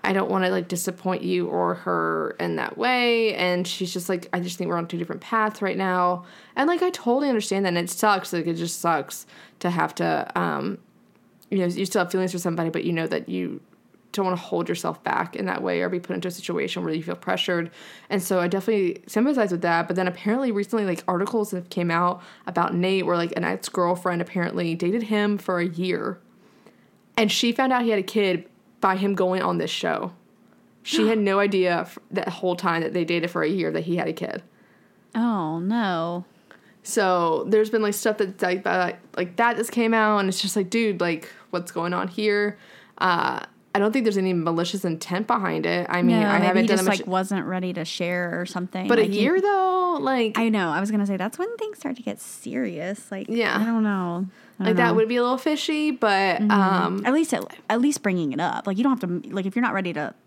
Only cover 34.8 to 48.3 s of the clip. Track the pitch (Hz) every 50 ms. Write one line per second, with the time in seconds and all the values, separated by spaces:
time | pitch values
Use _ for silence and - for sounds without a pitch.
34.8 | _ _ _ _ _ _ _ 226 233 240 226 196 165 156 160 170 175 190 220 240
35.8 | 226 190 180 165 165 170 175 175 180 - _ _ _ _ - - _ - - _
36.8 | _ - - 226 202 185 185 175 170 165 160 - - 190 208 214 214 214 226 220
37.8 | 214 208 202 - - 233 214 - 208 185 196 - 202 180 180 180 196 190 175 185
38.8 | 180 175 - - - - - - 185 175 - - 233 240 233 - 233 233 - 240
39.8 | 233 226 226 220 214 214 214 202 190 190 185 - 190 196 - 214 190 180 - 233
40.8 | 226 214 196 170 175 175 165 156 - - - - - _ - 175 175 175 - 170
41.8 | 165 175 180 180 190 190 175 - 214 214 202 208 208 208 208 - - - - -
42.8 | - - _ - - 185 175 170 139 135 131 - - - _ _ _ _ _ 202
43.8 | 202 214 220 269 226 220 196 196 185 190 180 175 160 170 165 165 175 175 - 196
44.8 | 196 180 165 165 - - 180 185 214 - 240 233 196 175 160 160 156 170 170 175
45.8 | 175 - - 180 180 240 233 220 214 202 202 202 - 180 185 - - 214 196 190
46.8 | 185 202 202 190 - 190 185 185 190 190 202 190 - - 185 185 185 180 175 170
47.8 | 165 - - - 180 170 180 180 180 175